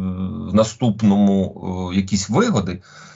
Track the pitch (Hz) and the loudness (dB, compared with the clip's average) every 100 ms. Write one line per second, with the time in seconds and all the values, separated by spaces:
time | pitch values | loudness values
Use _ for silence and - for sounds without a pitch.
0 | 92 92 92 90 78 98 107 - 123 101 | -6 -4 -6 -6 -2 2 2 0 -2 2
1 | 104 101 101 98 92 - 95 92 92 95 | 2 4 4 4 0 -4 -8 -6 -2 -2
2 | 95 101 - 123 240 139 87 90 - - | 0 -2 0 0 2 0 -2 -8 -12 -20
3 | - | -20